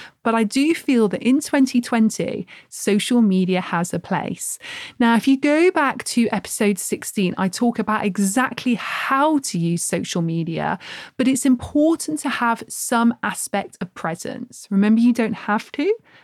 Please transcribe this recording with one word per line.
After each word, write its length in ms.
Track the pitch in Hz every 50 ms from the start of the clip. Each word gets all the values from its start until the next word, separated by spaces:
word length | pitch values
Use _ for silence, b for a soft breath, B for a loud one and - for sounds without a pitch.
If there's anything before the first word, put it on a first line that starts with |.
| B B B B -
But 120 | 240 226
I 80 | 226 226
do 320 | 208 - 262 285 311 330
feel 320 | - - - 262 233 220 196
that 160 | - - -
in 180 | 233 262 302
twenty 400 | - - - 285 269 262 - 247
twenty, 640 | 247 - 247 226 220 220 - - 170 - - - 185 B B B B B
social 540 | B - - 208 202 208 - - 247 240 226
media 360 | 202 190 185 185 180 185 180
has 320 | 185 - - 170 175 -
a 60 | - 170
place. 640 | - - 190 156 - - 175 - - - - - B B B B B B B B
Now, 160 | 240 233 233
if 120 | 226 - 269
you 80 | 269
go 360 | 262 - 294 294 311 339 370
back 320 | 370 330 294 262 226 - -
to 260 | - - 233 233 -
episode 480 | 226 196 - - - - 226 202 208 -
sixteen, 560 | - - - - - - - 214 190 175 175 -
I 80 | 185 185
talk 320 | 185 - 247 240 233 -
about 260 | 220 - 214 214 -
exactly 720 | 214 180 - 202 196 196 254 247 - - - - 254 233
how 640 | 185 - - - - - - 269 269 294 311 311 285
to 180 | - - - 175
use 240 | 165 170 170 170
social 400 | - - - 175 185 - - 180
media, 560 | 165 165 165 165 165 170 165 156 151 156 170 180 B B B B B B B -
but 100 | 254 254
it's 160 | 269 - -
important 760 | 277 254 247 - - - 294 302 320 330 311 - - 311 302
to 100 | - 277
have 340 | 233 - 247 233 226 - 220 -
some 480 | - - - - 247 233 233 233 233 - -
aspect 540 | 208 - - - - - 202 202 - - -
of 100 | 185 180 -
presence. 720 | - - 165 160 - - - - - - - - - - -
Remember, 320 | 196 196 202 214 226 226
you 100 | 233 247
don't 220 | 233 - 226 220 220
have 380 | - - - 208 226 - -
to, 200 | - - 294 381 440 466 b b b b